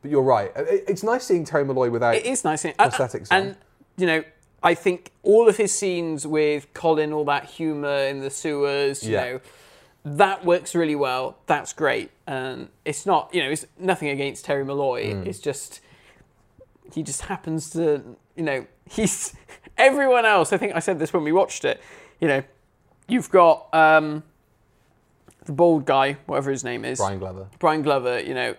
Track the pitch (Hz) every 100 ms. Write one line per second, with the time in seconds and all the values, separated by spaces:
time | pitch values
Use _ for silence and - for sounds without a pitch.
0 | 139 147 131 120 98 - 156 196 - 190
1 | 214 247 - 180 156 156 139 131 123 117
2 | 120 113 240 262 - 151 165 - - 254
3 | 254 - - 185 196 196 _ _ _ -
4 | 180 160 156 _ _ _ 175 170 202 180
5 | - _ - 214 233 202 202 - 202 175
6 | 170 151 147 156 151 147 - - 170 156
7 | 151 151 147 143 - - 160 151 143 143
8 | 135 139 135 - 165 147 143 139 139 135
9 | 110 104 123 127 - - - - _ _
10 | 151 147 202 190 175 175 170 175 160 147
11 | 135 127 131 - - 147 - - 151 120
12 | - _ - 135 131 127 - _ - 143
13 | 196 170 - 175 135 151 - _ 185 175
14 | 147 139 139 - - 143 139 139 139 120
15 | 104 101 92 - - 135 - - _ _
16 | _ _ _ _ _ _ - _ - -
17 | 143 139 - 185 - 160 151 165 165 143
18 | 117 120 _ - 156 135 - _ - -
19 | 196 - - - _ - - - 269 269
20 | 269 247 226 202 156 185 208 170 165 175
21 | 156 180 151 170 190 - 139 - - -
22 | - _ 135 135 131 _ _ _ _ _
23 | - 247 175 190 170 156 - 160 156 156
24 | 151 151 - _ _ _ _ _ _ _
25 | _ _ _ _ - 143 175 160 135 135
26 | 135 143 - 139 139 135 131 120 113 127
27 | - 98 95 92 98 - 170 156 147 139
28 | 123 123 78 131 120